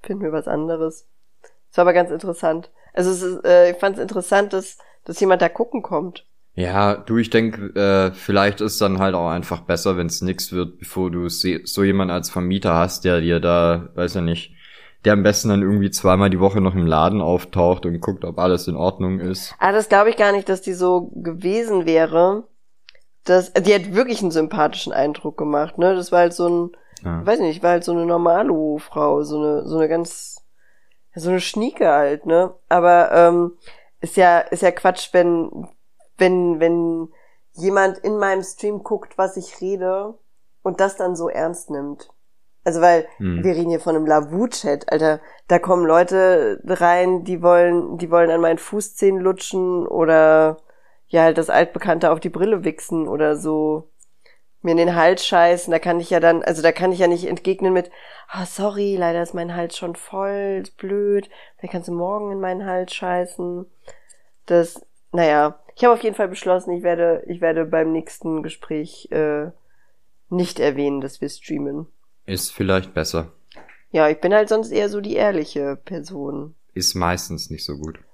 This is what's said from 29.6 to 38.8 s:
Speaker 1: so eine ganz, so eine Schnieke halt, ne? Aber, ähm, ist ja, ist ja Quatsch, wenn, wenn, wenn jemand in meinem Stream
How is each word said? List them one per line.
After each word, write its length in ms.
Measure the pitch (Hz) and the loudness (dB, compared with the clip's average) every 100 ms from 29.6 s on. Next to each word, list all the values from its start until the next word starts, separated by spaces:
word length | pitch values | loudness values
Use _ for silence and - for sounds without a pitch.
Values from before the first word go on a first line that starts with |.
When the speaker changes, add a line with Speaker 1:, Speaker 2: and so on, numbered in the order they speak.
| 151 | -2
Speaker 1:
so 100 | 160 | -2
eine 100 | 156 | 0
ganz, 540 | 165 170 - - - - _ _ _ - _ _ - | -2 -4 -12 -18 -20 -20 _ _ _ -20 _ _ -8
so 140 | 165 | -2
eine 120 | 185 | -2
Schnieke 460 | 175 - 233 - 185 | -2 -4 -4 0 4
halt, 360 | 147 143 151 - | 4 2 -2 2
ne? 280 | 165 180 - - | 2 2 -4 0
Aber, 420 | 175 175 175 - | 4 6 6 6
ähm, 440 | 170 170 175 175 - - - _ _ | 6 6 6 0 -6 -20 -20 _ _
ist 160 | 170 - | -4 4
ja, 220 | 180 170 | 6 6
ist 240 | - 170 | 2 0
ja 80 | 185 | 0
Quatsch, 380 | 170 185 185 - | 2 0 0 0
wenn, 540 | 180 175 170 160 - 135 - _ _ _ - | 2 4 2 -2 -8 -16 -20 _ _ _ 0
wenn, 420 | 185 180 175 160 | 2 2 0 2
wenn 500 | 165 170 170 165 165 - _ _ _ | 2 2 -2 -4 -8 -14 _ _ _
jemand 460 | - 180 202 190 190 | -4 0 2 0 -2
in 180 | - 214 | -4 -2
meinem 260 | 196 190 | 0 -2
Stream 400 | 185 - 208 208 | -4 -8 -8 -8